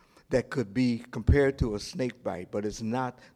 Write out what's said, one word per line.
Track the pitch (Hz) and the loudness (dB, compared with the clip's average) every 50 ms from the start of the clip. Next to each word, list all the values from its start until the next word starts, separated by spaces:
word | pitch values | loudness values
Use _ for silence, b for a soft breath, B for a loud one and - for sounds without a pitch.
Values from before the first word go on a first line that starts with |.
| b b b b b b | b b b b b b
that | - 123 117 - | 0 0 0 0
could | - 139 113 98 98 | -4 -4 -4 -2 0
be | 127 127 123 117 113 - - | 2 2 2 2 -2 -4 -10
compared | - 120 104 - - 143 139 135 135 - | -8 -2 4 6 6 6 6 4 4 0
to | 135 117 104 | -2 -2 -2
a | 101 | -4
snake | - - - 90 127 123 - - - | -6 -8 -6 -4 -4 -4 -4 -6 -8
bite, | 104 92 85 92 - | -6 -6 -6 -8 -6
but | - 104 104 | -6 -4 -4
it's | 107 101 - | -4 -6 -4
not | 113 110 117 127 131 123 - - B B B | -4 -4 -2 -2 -4 -6 -8 -12 B B B